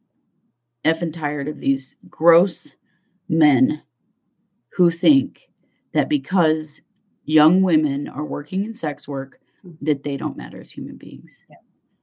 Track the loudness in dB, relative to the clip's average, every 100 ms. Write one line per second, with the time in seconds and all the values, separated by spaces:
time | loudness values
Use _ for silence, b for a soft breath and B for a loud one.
0 | _ _ _ _ _ _ _ _ -4 -2
1 | -4 -4 -6 -4 -6 -4 -2 -2 -4 -20
2 | -20 0 4 6 4 -4 -18 _ _ _
3 | _ _ -4 2 4 4 2 0 _ _
4 | _ _ _ _ _ _ _ 0 0 2
5 | 4 4 2 _ _ _ _ _ _ -4
6 | 0 -2 0 0 2 0 -6 -18 _ _
7 | _ _ 0 4 6 4 4 2 0 -4
8 | -6 -8 -8 -8 -6 -6 -6 -6 -8 -8
9 | -8 -8 -10 _ _ _ -20 -8 -2 -2
10 | -2 -6 -6 -8 -12 -14 -16 -12 -12 -14
11 | -16 -18 -20 -20 _ -20 _ _ _ _